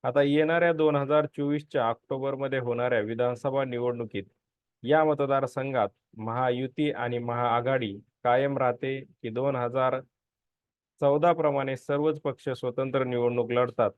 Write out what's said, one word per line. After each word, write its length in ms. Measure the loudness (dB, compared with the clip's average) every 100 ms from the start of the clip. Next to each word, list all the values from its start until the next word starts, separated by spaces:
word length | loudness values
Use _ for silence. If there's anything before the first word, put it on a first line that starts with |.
आता 180 | 0 2
येणाऱ्या 500 | 4 4 2 4 2
दोन 240 | 4 4 2
हजार 300 | 2 2 2 -2
चोवीसच्या 480 | -2 -2 -2 0
ऑक्टोबरमध्ये 720 | 0 -2 _ -6 -4 -4 -4 -2
होणाऱ्या 420 | -2 -2 0 0
विधानसभा 640 | 0 0 -2 0 -2 -2
निवडणुकीत 600 | -2 -2 -2 -4 -6 -8 -10 _ _ _ _ _
या 200 | 0 2
मतदारसंघात 840 | 4 2 0 0 0 -4 -4 0 -2 _ _ -12
महायुती 760 | -6 -2 0 0 -4 -2 -4
आणि 260 | -2 -4 -4
महाआघाडी 760 | -4 -2 0 0 0 -2 -2 -8 _ _
कायम 340 | 2 2 2 0
राहते 400 | 0 0 -4 -6 -10 _
की 60 | -8
दोन 260 | -4 -2 -2
हजार 440 | -2 0 0 0 -8 _ _ _ _ _ _ _ _ _
चौदा 320 | 2 4 4
प्रमाणे 440 | 4 2 0 -2 -6
सर्वच 440 | -4 0 0 -2
पक्ष 280 | -6 -6 -6
स्वतंत्र 560 | -4 -4 -4 -2 0
निवडणूक 460 | 0 0 0 0 0
लढतात 400 | 2 0 2 0